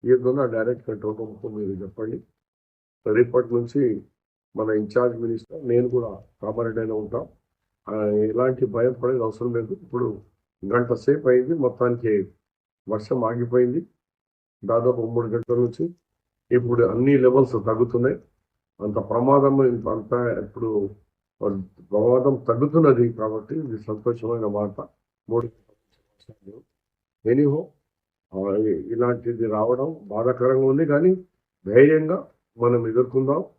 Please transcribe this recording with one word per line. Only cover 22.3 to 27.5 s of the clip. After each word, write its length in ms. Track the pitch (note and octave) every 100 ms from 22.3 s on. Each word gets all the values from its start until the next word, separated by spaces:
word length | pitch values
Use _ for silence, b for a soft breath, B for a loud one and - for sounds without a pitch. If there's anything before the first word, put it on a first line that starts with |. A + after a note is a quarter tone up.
| C3 -
తగ్గుతున్నది 640 | A#2 C#3+ D#3 D3+ A#2+ A#2
కాబట్టి 420 | A2 A2 A2 G#2+
ఇది 240 | D#3 C#3+ A2
సంతోషమైన 680 | G#2+ G#2+ A#2+ A#2+ A2+ A#2
వార్త. 440 | A2 G#2 G#2 G2 - _ _ _ -
మూడు, 180 | A#2 A#2 _ _ _ _ _ _ _ - A2 G2 A2 _ _ _ _ _ _ G#2+
anyhow, 340 | B2+ D3